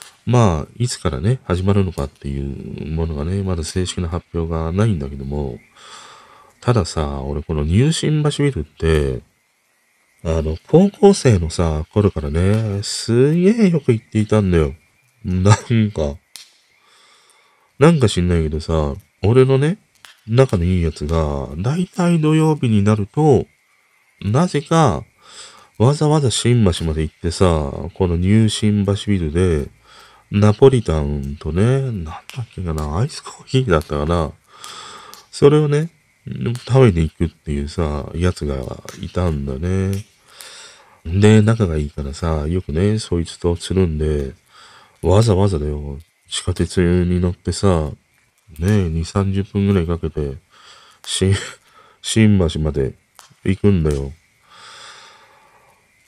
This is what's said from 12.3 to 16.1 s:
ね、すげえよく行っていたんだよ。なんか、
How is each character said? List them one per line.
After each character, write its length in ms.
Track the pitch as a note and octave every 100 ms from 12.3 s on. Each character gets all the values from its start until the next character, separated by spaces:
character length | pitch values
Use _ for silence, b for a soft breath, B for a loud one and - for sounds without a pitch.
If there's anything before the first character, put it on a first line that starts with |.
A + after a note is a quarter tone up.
ね、 520 | D#2+ F#2 A2 A2 G2+
す 520 | - - - A#2 C#3
げ 320 | E3 F#3 A#3 G3+
え 40 |
よ 100 | E3
く 120 | -
行 100 | A2+
っ 20 | -
て 120 | A2
い 80 | G#2
た 160 | A2
ん 80 | G2
だ 80 | E2
よ。 160 | D2 D2 _ _ _ _
な 280 | F#2 F#2 G2
ん 380 | A2 - A2+ G#2+
か、 240 | F2 D2